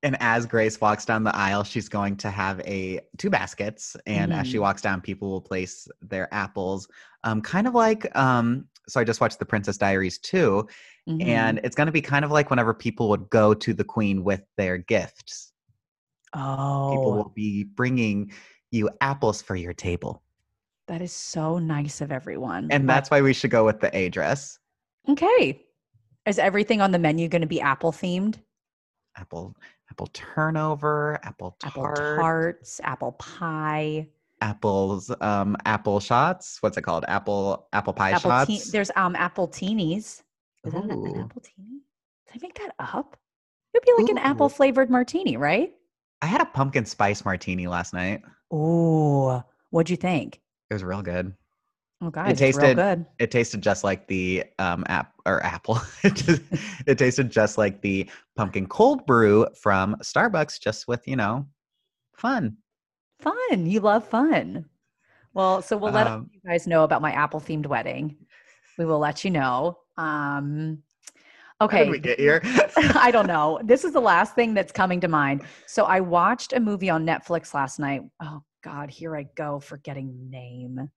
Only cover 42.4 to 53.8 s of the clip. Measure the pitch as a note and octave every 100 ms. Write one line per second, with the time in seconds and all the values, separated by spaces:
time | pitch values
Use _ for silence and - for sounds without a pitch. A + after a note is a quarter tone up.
42.4 | F4 F#4 G#4 - - - - - _ _
43.4 | _ _ _ A#4 B4 A#4+ D#4+ G#4+ C4+ C#4
44.4 | C#4+ - C#4 B3 C4 B3 B3 E4 F#4+ A#2+
45.4 | C#3+ F#3 F4 - _ _ _ _ D3+ B3
46.4 | E4+ - C3+ C3+ A2 - G2+ G#2 - F#2
47.4 | - F2+ F2 F2 F2 F2+ F2+ G#2 - _
48.4 | _ D#3 D#3 E3+ E3 D#3+ D3+ C#3 C3 B2+
49.4 | - _ _ E3 E3 F3 F3+ E3+ G#2+ -
50.4 | _ _ _ G#2+ F#2 F#2+ G2 F2 F#2 F#2+
51.4 | _ _ _ _ _ _ E3+ D#3 F#3 D3+
52.4 | C3+ C3+ C#3+ C3 F#3+ F3 E3 _ A#2 B2
53.4 | A#2 A2 G2+ G2